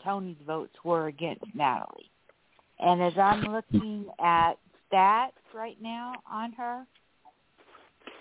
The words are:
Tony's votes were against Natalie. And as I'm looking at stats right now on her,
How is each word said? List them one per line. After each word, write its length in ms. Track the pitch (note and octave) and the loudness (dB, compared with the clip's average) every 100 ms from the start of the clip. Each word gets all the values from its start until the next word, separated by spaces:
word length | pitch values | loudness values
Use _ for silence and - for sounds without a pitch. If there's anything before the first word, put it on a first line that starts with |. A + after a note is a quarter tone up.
Tony's 340 | F#3+ G3+ F#3 D3+ D3 | -6 -6 -6 -10 -8
votes 280 | D#3 - - | -6 -8 -8
were 220 | E3+ E3+ D#3 | -2 0 -2
against 360 | C#3+ E3 - A3 | -6 -8 -8 -10
Natalie. 560 | - C#3 G#2 G1+ G1+ - _ _ _ _ _ _ - | -2 0 0 -6 -16 -20 _ _ _ _ _ _ 0
And 220 | F3 F3 | 2 4
as 100 | F3 E3 | 2 4
I'm 260 | G3 G#3 | 4 4
looking 640 | G#3 A3 - G#3 G#3+ G#3 G3 - | 0 -4 0 0 0 -6 -10 -2
at 340 | E3+ E3+ E3 - _ _ - | 2 4 4 0 _ _ 0
stats 400 | F#3+ F#3+ A3 B3+ - _ | 4 6 4 0 -6 _
right 220 | A3 A3+ A3 | -14 -14 -12
now 340 | A3+ A#3 B3 B3+ - | -12 -10 -10 -12 -10
on 220 | G#3+ A#3 | -8 -8
her, 320 | A3+ A#3+ B3 B3+ _ _ _ _ _ _ _ _ - _ _ - - | -6 -8 -8 -12 _ _ _ _ _ _ _ _ -20 _ _ -20 -20